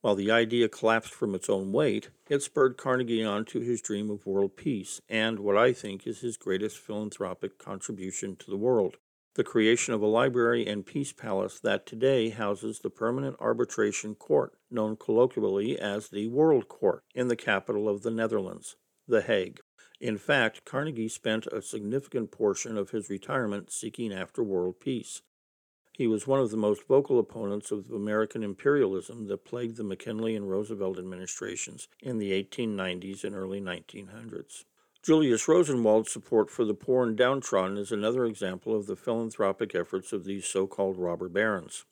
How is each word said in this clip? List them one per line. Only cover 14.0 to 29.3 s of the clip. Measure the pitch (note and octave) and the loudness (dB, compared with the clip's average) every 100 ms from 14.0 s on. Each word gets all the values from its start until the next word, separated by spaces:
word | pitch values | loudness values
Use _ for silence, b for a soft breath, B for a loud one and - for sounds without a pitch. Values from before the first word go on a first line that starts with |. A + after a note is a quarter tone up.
| G#2+ | -8
court, | G#2 - D3+ - _ _ | -12 2 2 2 _ _
known | A#2 G#2+ A2 | -2 -2 -2
colloquially | - A2+ B2+ A#2+ G#2 G2 A2 C#3 | 2 4 4 4 0 2 0 -2
as | G2+ G2+ - | -2 -4 -6
the | G#2 A2 | -6 -2
World | B2+ D#3+ C3+ - | 2 6 4 2
Court, | - G2+ - _ B2+ | 0 0 0 _ -4
in | B2 | -2
the | A#2 | 0
capital | - G2 - G#2+ G#2+ | 2 0 2 -2 0
of | G2+ | 0
the | A2+ | -2
Netherlands, | A2+ A2+ A2 F#2 F2 - - _ _ - | -2 0 0 -4 -10 -16 -18 _ _ 2
The | A2+ | 2
Hague. | - G2+ F2+ - _ _ b b | 4 0 0 -8 _ _ b b
In | B2 G#2 | -6 -4
fact, | - C#3+ A2+ - | 2 2 2 -2
Carnegie | - C3 D3+ A#2+ A2 | -8 -6 -4 -4 -6
spent | - A2+ A2 - | -4 -2 -2 -2
a | G#2+ | -8
significant | - A2+ G#2 C3 - B2+ G#2+ | -8 -8 -4 -4 -4 -6 -6
portion | - G#2+ F#2+ A#2+ G#2+ | 0 2 2 -4 -6
of | G2 | -4
his | A2+ G2 | -6 -6
retirement | F#2+ - C3+ A2+ G2+ F2+ | -8 -4 -2 -2 -4 -8
seeking | - A#2 - A2+ | -10 -10 -8 -8
after | F#2+ F2+ - | -6 -8 -4
world | G#2+ F#2+ F2+ F2+ | -2 0 -2 -4
peace. | - B2 - - _ _ _ _ _ _ _ | -6 -6 -8 -16 _ _ _ _ _ _ _
He | - A#2+ | -2 0
was | A2 C3 | 0 0
one | C3+ | 0
of | A#2+ | 2
the | A2 | 0
most | G#2 G#2 - | 0 0 4
vocal | C3+ C#3 B2+ | 4 6 2
opponents | G#2 A2+ G2+ G#2 - | 2 -4 -6 -6 -6
of | G#2+ - | -8 -6
American | G2+ G#2 G#2+ G#2+ A2+ | -6 0 0 0 -4
imperialism | G#2 F#2+ C#3 C#3+ G#2+ F#2+ - A#2 | -8 0 2 4 2 0 -6 -12
that | G#2 | -8